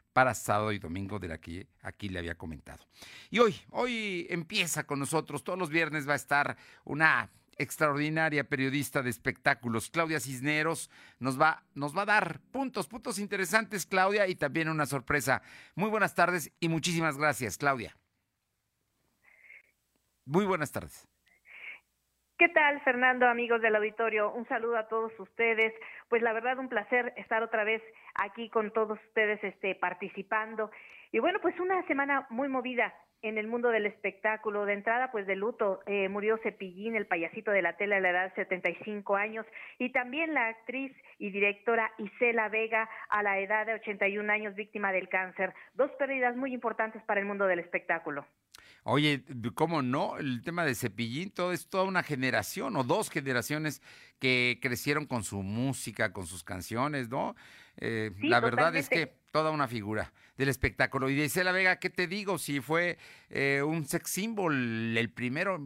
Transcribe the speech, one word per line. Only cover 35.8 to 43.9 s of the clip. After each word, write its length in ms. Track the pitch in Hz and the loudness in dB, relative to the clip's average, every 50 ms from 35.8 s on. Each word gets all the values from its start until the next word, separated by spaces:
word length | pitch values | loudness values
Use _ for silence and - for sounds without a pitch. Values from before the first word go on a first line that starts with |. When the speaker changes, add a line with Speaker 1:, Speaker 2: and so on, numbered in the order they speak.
| - | -4
Speaker 2:
eh, 240 | 202 202 202 190 190 | -2 -2 0 0 0
murió 300 | 196 208 202 214 226 220 | -2 0 0 0 0 0
Cepillín, 540 | - 214 202 - 196 185 175 185 208 226 226 | 0 -4 -6 -6 -8 -12 -10 -8 -6 -4 -2
el 100 | 214 202 | -2 -2
payasito 460 | - 185 170 165 165 - 220 208 220 | -2 -2 -2 -2 -4 -6 -6 -2 0
de 100 | 202 196 | 2 2
la 160 | 175 170 170 - | 2 2 0 -2
tele, 200 | 202 202 202 196 | 0 0 2 2
a 20 | |
la 100 | 185 180 | 2 2
edad 200 | 175 180 185 185 | 2 2 0 -2
de 40 | - | -2
setenta 380 | 220 185 - 190 180 185 175 | -4 -4 -2 -2 -2 -2 -2
y 40 | 170 - - | -4 -4 -6
cinco 340 | 214 208 208 202 - 202 196 | -8 -8 -6 -2 0 0 0
años, 280 | 208 220 220 220 214 - - - - - - - | 0 -2 -4 -8 -10 -10 -12 -18 -18 -14 -8 -4
y 140 | 247 247 | -4 -2
también 420 | 254 262 247 247 247 302 330 320 311 | 0 -2 -2 -2 -2 -2 -2 0 0
la 140 | 269 233 226 | 0 0 0
actriz 440 | 226 226 - - 240 262 269 262 - - - - - - | -2 -6 -10 -10 -8 -8 -8 -8 -10 -16 -20 -20 -12 -8
y 100 | 208 202 | -8 -6
directora 640 | 190 202 202 202 202 202 - 240 226 226 220 220 - - | -2 2 2 2 0 0 0 0 2 2 2 0 -2 -6
Isela 500 | 214 196 - - 247 240 226 233 214 208 | -10 -8 -4 0 2 2 4 4 2 0
Vega, 400 | 208 220 220 220 226 220 220 220 - - - - | 0 -2 0 0 0 0 0 -2 -4 -12 -6 -2
a 120 | - 208 | 0 0
la 160 | 208 202 196 196 | 2 2 2 0
edad 300 | 196 190 214 214 214 220 | 0 2 2 0 2 0
de 80 | 220 | -2
ochenta 320 | 214 - 214 | -4 -4 -6